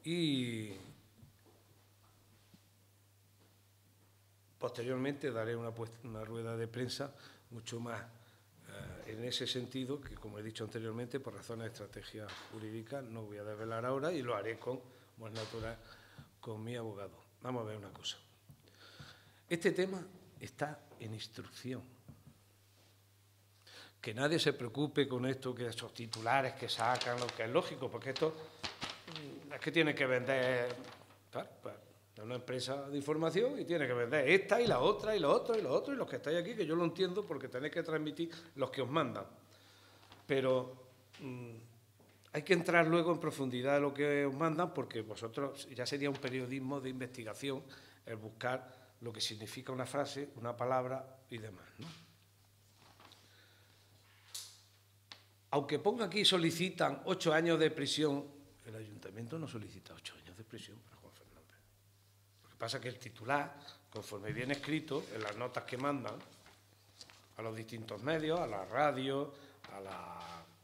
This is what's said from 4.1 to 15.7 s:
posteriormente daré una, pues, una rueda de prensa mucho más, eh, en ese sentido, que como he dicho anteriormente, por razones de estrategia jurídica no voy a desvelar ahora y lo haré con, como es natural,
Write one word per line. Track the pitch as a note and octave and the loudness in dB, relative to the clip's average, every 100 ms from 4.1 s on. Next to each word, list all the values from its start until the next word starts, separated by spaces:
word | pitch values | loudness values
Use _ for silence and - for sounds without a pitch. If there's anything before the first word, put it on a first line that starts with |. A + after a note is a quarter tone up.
| _ _ _ _ - | _ _ _ _ -4
posteriormente | A#2+ - A#2+ C3 C3+ C#3+ C#3+ | -4 -2 -2 0 0 0 -2
daré | A2+ A2 A#2 | 0 0 -2
una, | A#2 | -4
pues, | A2+ A2+ - | -6 -8 -8
una | B2 A2 A2 | -10 -8 -6
rueda | A#2 A2+ A#2 | -6 -4 -4
de | A2+ | -4
prensa | A#2 B2 - C#3 - - - - | -2 -4 -4 -6 -8 -20 -20 -14
mucho | A#2 A2 A#2 | -12 -8 -6
más, | A#2+ A2 | -6 -6
eh, | - - - - _ - - G2+ F#2+ F2+ - | -8 -18 -20 -20 _ -20 -16 -12 -10 -10 -10
en | A2 | -6
ese | B2 - B2+ | -2 -2 -2
sentido, | B2+ A#2 C3 B2+ C#3+ | -2 -4 -4 -2 -4
que | - - | -6 -10
como | A2 G2+ | -10 -8
he | |
dicho | A2 A2 | -8 -6
anteriormente, | A2 A#2 A2+ A2+ A#2+ C#3 | -6 -4 -4 -4 -4 -6
por | A#2+ G2+ | -6 -10
razones | - A#2 A2+ | -8 -6 -6
de | |
estrategia | G#2+ G2+ - - G#2+ G#2 F#2+ - | -8 -12 -12 -12 -10 -10 -12 -12
jurídica | A2 G#2+ A2+ A2+ C#3 | -10 -8 -8 -6 -8
no | B2 A2+ | -6 -8
voy | G#2+ G#2 | -8 -8
a | |
desvelar | G#2 G#2+ A2+ A2+ B2 | -6 -6 -2 -2 0
ahora | C3+ D3+ | 0 0
y | E3+ | 0
lo | A#2+ G#2+ | 0 0
haré | G#2 A2+ | 0 -4
con, | B2 C3 - - - - | -4 -6 -8 -20 -20 -14
como | A2 | -8
es | |
natural, | A2 A2 A2+ A2 | -6 -6 -4 -6